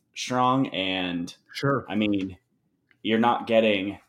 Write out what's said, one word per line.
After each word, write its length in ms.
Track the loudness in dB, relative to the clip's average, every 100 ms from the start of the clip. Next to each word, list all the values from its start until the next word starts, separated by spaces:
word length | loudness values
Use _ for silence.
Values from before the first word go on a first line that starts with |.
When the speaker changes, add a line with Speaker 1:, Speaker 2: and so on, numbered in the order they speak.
| _ -12
Speaker 1:
strong, 520 | -4 0 2 2 0
and 680 | -2 -2 -2 -2 -4 -8 -12 _
Speaker 2:
Sure. 320 | -4 -2 -2 -2
Speaker 1:
I 60 | -2
mean, 420 | 0 0 -4 -10 _ _ _ _ _ _
you're 160 | 0 2
not 300 | 4 2 2
getting, 500 | 4 4 2 -2 -8